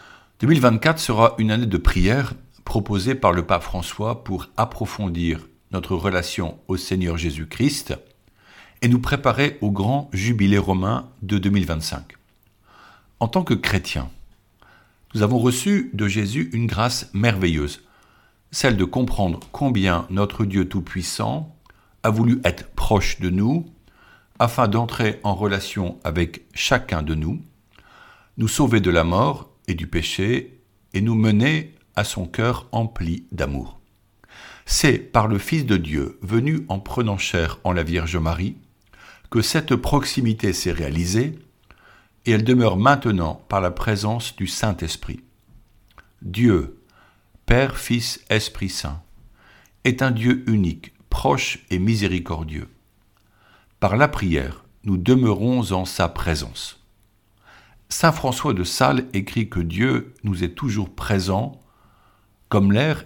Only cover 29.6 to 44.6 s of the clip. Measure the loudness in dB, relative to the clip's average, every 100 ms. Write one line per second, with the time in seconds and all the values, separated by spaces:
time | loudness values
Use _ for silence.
29.6 | -6 -6 -2 -4 -4 -2 -2 -2 -4 -20
30.6 | _ _ _ -2 2 4 4 4 4 2
31.6 | -4 -16 _ -4 -4 -4 -6 -2 -2 -2
32.6 | -4 -4 -4 -4 -4 -4 -8 -6 -4 -4
33.6 | -8 -16 _ _ _ _ _ -20 -20 -20
34.6 | -4 2 4 2 2 2 2 0 0 -4
35.6 | 2 0 2 -4 -4 -8 -2 0 0 -2
36.6 | -4 -8 -6 -2 -2 -2 -2 -2 -2 -2
37.6 | -2 -2 0 -2 -2 -2 -2 -2 -4 -8
38.6 | _ _ _ -20 -20 -20 -4 -2 0 -2
39.6 | 0 0 2 0 0 -2 0 0 -2 -2
40.6 | -2 -2 -2 -2 0 0 -2 -6 -18 _
41.6 | _ -20 _ -20 _ _ 0 2 4 6
42.6 | 4 4 4 4 2 0 0 -4 -2 0
43.6 | 0 -2 -2 0 -2 -4 -6 -8 -6 -2